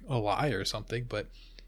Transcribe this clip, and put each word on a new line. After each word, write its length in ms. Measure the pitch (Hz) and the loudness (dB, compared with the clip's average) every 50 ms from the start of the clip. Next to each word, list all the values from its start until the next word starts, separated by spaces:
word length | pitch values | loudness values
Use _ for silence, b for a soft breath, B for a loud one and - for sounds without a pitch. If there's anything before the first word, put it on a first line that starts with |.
| - 190 | -6 0
a 80 | 135 | 0
lie 320 | 117 104 104 104 - 147 147 | 2 4 4 4 4 4 2
or 160 | 110 95 95 | 2 2 0
something, 400 | - - 107 104 - 110 120 123 | 0 -2 -2 -4 -2 -2 -2 -2
but 220 | 120 107 104 - - b b b b b b b | -2 -2 -4 -4 -4 b b b b b b b